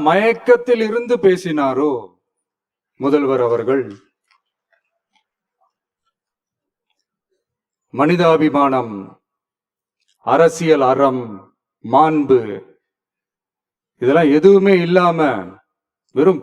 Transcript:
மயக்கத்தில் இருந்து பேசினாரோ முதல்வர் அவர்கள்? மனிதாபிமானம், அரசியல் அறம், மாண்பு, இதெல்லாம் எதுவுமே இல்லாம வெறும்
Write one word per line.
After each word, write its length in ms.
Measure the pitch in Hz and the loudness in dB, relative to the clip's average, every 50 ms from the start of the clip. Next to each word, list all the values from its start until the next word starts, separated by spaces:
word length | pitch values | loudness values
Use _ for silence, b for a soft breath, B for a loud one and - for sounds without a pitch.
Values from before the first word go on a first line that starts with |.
| 147 | 0
மயக்கத்தில் 760 | 156 175 202 220 226 233 233 - 247 240 240 240 254 240 220 220 | 0 0 2 0 0 -2 -2 2 2 2 2 2 -2 -2 -2 -2
இருந்து 280 | 214 220 233 240 220 240 - 196 | -4 -4 -6 -4 -4 -4 0 2
பேசினாரோ 680 | 190 180 175 180 170 151 151 139 131 127 131 151 151 131 117 101 90 87 _ _ _ _ _ _ _ _ _ _ _ _ _ _ _ _ - | 0 0 0 -4 -6 -4 -2 -2 -2 -2 -2 -2 -2 -4 -6 -10 -14 _ _ _ _ _ _ _ _ _ _ _ _ _ _ _ _ _ -6
முதல்வர் 440 | 127 143 147 147 139 131 135 123 123 | -2 0 0 0 0 -2 -2 -2 -2
அவர்கள்? 380 | 117 117 117 107 123 139 135 117 101 101 - _ _ _ _ _ _ _ _ _ _ _ _ _ _ _ _ _ _ _ _ _ _ 784 831 _ _ _ _ _ _ _ _ _ _ _ _ _ _ _ _ _ _ _ _ _ _ _ _ _ _ _ _ _ _ _ _ _ _ _ _ _ _ _ _ _ _ _ _ _ _ _ _ _ _ _ _ _ _ - | -2 -2 -2 -2 -2 -4 -4 -4 -8 -14 -20 _ _ _ _ _ _ _ _ _ _ _ _ _ _ _ _ _ _ _ _ _ _ _ _ _ _ _ _ _ _ _ _ _ _ _ _ _ _ _ _ _ _ _ _ _ _ _ _ _ _ _ _ _ _ _ _ _ _ _ _ _ _ _ _ _ _ _ _ _ _ _ _ _ _ _ _ _ _ -4
மனிதாபிமானம், 1000 | 123 147 160 180 170 175 165 160 151 156 151 135 143 139 135 135 127 120 113 104 98 95 87 - _ _ _ _ _ _ _ _ _ _ _ _ _ _ _ _ _ _ _ _ _ - | -2 0 0 2 2 2 2 2 2 2 0 0 0 0 0 0 -4 -6 -6 -10 -14 -14 -16 -20 _ _ _ _ _ _ _ _ _ _ _ _ _ _ _ _ _ _ _ _ _ -4
அரசியல் 600 | 113 131 151 165 165 165 - 170 160 151 139 131 127 | -2 2 2 2 2 0 -2 0 0 2 2 2 0
அறம், 320 | 107 104 139 135 131 127 120 110 101 92 95 _ _ _ _ _ _ _ - | 2 2 0 0 0 -4 -8 -12 -16 -18 -20 _ _ _ _ _ _ _ -8
மாண்பு, 560 | 113 127 143 156 156 156 151 139 135 131 120 113 104 98 - - _ _ _ _ _ _ _ _ _ _ _ _ _ _ _ _ _ _ _ _ _ _ _ _ _ _ - | -2 0 2 2 2 0 -2 0 2 2 0 0 -4 -12 -12 -14 _ _ _ _ _ _ _ _ _ _ _ _ _ _ _ _ _ _ _ _ _ _ _ _ _ _ -4
இதெல்லாம் 300 | 120 127 147 170 165 139 143 | -2 2 2 2 4 4 2
எதுவுமே 360 | 156 165 196 202 196 196 202 190 180 170 | 4 4 4 4 4 4 2 2 2 0
இல்லாம 320 | 170 180 185 175 175 165 165 156 135 113 98 90 92 - _ _ _ _ _ _ _ _ _ _ _ - | 0 0 2 2 0 0 0 -2 -2 -4 -6 -10 -14 -18 _ _ _ _ _ _ _ _ _ _ _ -2
வெறும் 260 | 127 156 190 180 135 | 0 0 0 0 -2